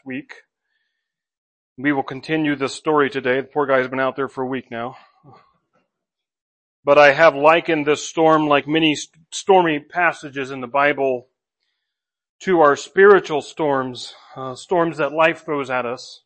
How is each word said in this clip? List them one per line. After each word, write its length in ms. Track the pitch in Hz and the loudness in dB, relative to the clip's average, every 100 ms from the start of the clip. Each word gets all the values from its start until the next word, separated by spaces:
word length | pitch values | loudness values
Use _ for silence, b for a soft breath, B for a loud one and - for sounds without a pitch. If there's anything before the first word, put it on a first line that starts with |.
week. 280 | 131 131 151 - _ _ _ _ _ _ _ _ _ _ _ _ _ - | -14 -14 -14 -20 _ _ _ _ _ _ _ _ _ _ _ _ _ -6
We 140 | 139 | -4
will 100 | 139 | -2
continue 540 | 131 131 123 160 151 143 | -6 -12 -6 -4 -2 -4
this 180 | 131 | -6
story 360 | - - 151 139 | -6 -2 0 0
today. 300 | 135 123 127 | -2 -2 -4
The 60 | 131 | -4
poor 200 | 151 139 | -4 0
guy's 200 | 135 127 | 0 0
been 140 | 131 | -4
out 160 | 135 131 | -4 -4
there 100 | 135 | -8
for 160 | - | -8
a 60 | 127 | -8
week 240 | 131 - | -8 -10
now. 240 | 117 120 131 b b 143 b b b _ _ _ _ _ _ _ _ _ _ _ _ | -12 -12 -14 b b _ b b b _ _ _ _ _ _ _ _ _ _ _ _
But 140 | 143 143 | 2 6
I 140 | 147 | 6
have 240 | 139 165 139 | 6 4 4
likened 500 | 147 165 165 160 147 | 4 2 0 -2 -2
this 160 | 143 | -4
storm, 460 | - - 160 156 156 | -4 0 2 2 2
like 180 | 143 139 | 0 0
many 300 | 156 160 139 | 0 0 -2
st-, 280 | - _ _ | -8 _ _
stormy 480 | - - 190 170 147 | -8 2 2 2 -2
passages 720 | 147 175 170 151 156 135 131 | -6 -2 -2 -2 -10 -12 -10
in 100 | 135 | -10
the 60 | 123 | -6
Bible, 640 | 135 143 139 135 127 120 _ _ _ _ _ _ _ _ _ _ _ | -2 0 0 -2 -4 -8 _ _ _ _ _ _ _ _ _ _ _
to 200 | - 175 | 0 4
our 120 | 147 | 4
spiritual 680 | 139 - - 196 190 190 151 | 4 -2 4 6 6 4 -6
storms, 720 | - - 156 135 131 120 - - B | -6 -6 -2 -2 -4 -10 -16 -20 B
uh, 220 | - 131 127 | -16 -14 -14
storms 400 | - 180 165 147 | -4 -2 -2 -2
that 160 | 143 | -4
life 320 | 151 185 156 | 0 0 0
throws 260 | - 147 127 | -6 -6 -4
at 160 | 127 120 | -6 -6
us. 360 | 127 - - | -8 -14 -20